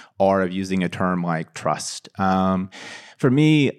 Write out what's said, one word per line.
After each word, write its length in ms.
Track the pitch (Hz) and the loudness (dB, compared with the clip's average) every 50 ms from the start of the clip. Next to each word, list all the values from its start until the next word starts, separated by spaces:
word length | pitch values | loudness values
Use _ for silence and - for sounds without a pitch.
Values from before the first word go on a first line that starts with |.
| - - _ - | -20 -10 _ 0
are 200 | 98 98 98 98 | 2 4 4 4
of 120 | 95 90 92 | 2 0 -2
using 300 | 95 95 92 95 92 90 | -4 -4 -2 -2 -2 -2
a 20 | |
term 340 | 87 - - 95 92 90 90 | -2 -2 -2 -2 -2 -2 -2
like 320 | 87 85 82 80 80 - - | -2 -2 -4 -4 -6 -8 -10
trust. 540 | - - 78 78 80 - - - - - - _ | -6 -4 -2 -2 -4 -6 -10 -12 -14 -16 -12 _
Um, 520 | - 98 95 92 95 95 95 95 92 92 95 - - - - - - - - - | -2 0 0 2 2 2 0 0 -2 -4 -8 -12 -18 -18 -18 -18 -20 -20 -20 -8
for 120 | - - 135 | -2 0 2
me, 440 | 123 147 156 156 156 151 139 117 - | 4 4 4 4 4 4 2 0 -2